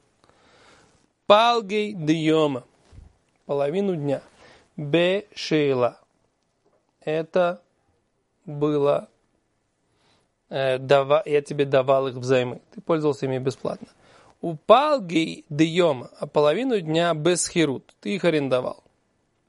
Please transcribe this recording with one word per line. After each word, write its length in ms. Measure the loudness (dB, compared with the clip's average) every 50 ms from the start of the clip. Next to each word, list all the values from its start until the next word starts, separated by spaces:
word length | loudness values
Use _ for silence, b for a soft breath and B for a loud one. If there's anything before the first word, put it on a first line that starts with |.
| _ _ _ _ b b b b b b b b b b b b b b b b b _ _ _ _
Палгей 680 | 4 6 6 6 4 2 0 -2 -4 -4 -4 -4 -4 -6
дьёма. 680 | -4 -2 0 0 0 2 2 2 2 2 0 -2 -4 -10 _ _ _ _ _ -20 -20 -20 -20 _ _ _ _ _ _ _
Половину 500 | -6 -4 -2 -2 -2 -2 -2 -2 -2 -2
дня. 260 | -4 -4 -4 -4 -4 -6 b b b b b b b b b _ -12
Бе 480 | -4 -2 0 2 2 2 0 -2 -4 -8 _
шейла. 680 | -14 -4 -2 0 2 2 2 2 2 0 0 -2 -4 _ _ _ _ _ _ _ _ _ _ _ _ _ _ _ _ _ _ _ _
Это 600 | _ -6 -4 -4 -4 -2 0 0 0 0 -2 -6 _ _ _ _ _ _ _ _ _ _ _ _ _ _ _ _ _
было, 640 | -14 -6 -2 -2 0 0 2 2 2 2 0 -2 -6 _ _ _ _ _ _ _ _ _ _ _ _ _ _ _ _ _ _ _ _ _ _ _ _ _ _ _ -10
э, 280 | -6 -4 -2 -2 -2 -2
дава-, 460 | 2 4 4 4 4 4 2 2 2
я 160 | 2 0 0
тебе 240 | 0 -2 -2 -2 0
давал 420 | 2 2 2 4 4 2 2 0 -2
их 80 | -6
взаймы. 460 | -6 -2 0 2 2 2 0 -4 -10 -14 _ -20
Ты 80 | -10
пользовался 440 | -4 -2 -2 0 0 0 -2 -2 -2
ими 140 | -4 -4 -4
бесплатно. 480 | -4 -4 -6 -6 -6 -8 -8 -10 -12 -18 b b b b b b b b b _
У 140 | -8 -8 -8
палгей 880 | -2 _ 6 6 6 6 4 -2 -4 -4 -4 -4 -2 -2 -4 -6 -10 -14 -8
дьёма, 600 | -4 -2 -2 0 0 0 0 0 0 -2 -8 -14 -14 -14
а 80 | -12 -6
половину 520 | -2 0 2 2 2 0 -2 -2 -2 -4
дня 340 | -2 -2 -2 0 0 0 -2
без 340 | -2 0 0 0 0 -2 -4
хирут. 460 | -2 0 0 0 -2 -4 -10 _ _ _
Ты 160 | -8 -8 -6
их 80 | -2 0
арендовал. 600 | 0 0 0 0 -2 -2 -2 -2 -4 -10 -12 _ _ _ _ _ _ _ _ _ _ _ _ _